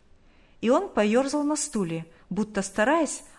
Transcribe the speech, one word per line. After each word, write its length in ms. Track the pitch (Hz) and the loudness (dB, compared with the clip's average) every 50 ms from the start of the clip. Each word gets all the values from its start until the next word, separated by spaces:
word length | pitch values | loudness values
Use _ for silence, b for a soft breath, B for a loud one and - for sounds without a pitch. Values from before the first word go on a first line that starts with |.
| _ _ - _ b b b b b b b b | _ _ -20 _ b b b b b b b b
и 100 | b 226 | b 2
он 200 | 269 339 403 - | 4 4 2 0
поерзал 540 | - 226 208 214 220 254 269 277 285 294 285 | 0 0 2 4 4 2 2 2 0 -2 0
на 100 | 294 302 | 0 -2
стуле, 500 | 302 - - - 214 185 165 165 165 165 - b b b b | -2 -4 -4 -4 -4 -4 -2 -4 -6 -8 -12 b b b b
будто 320 | 180 202 220 214 214 196 | -4 -4 -4 -4 -4 -6
стараясь 640 | 190 - - 226 214 262 311 339 302 - - - - B B | -6 -4 -2 0 2 2 2 2 2 0 -4 -8 -14 B B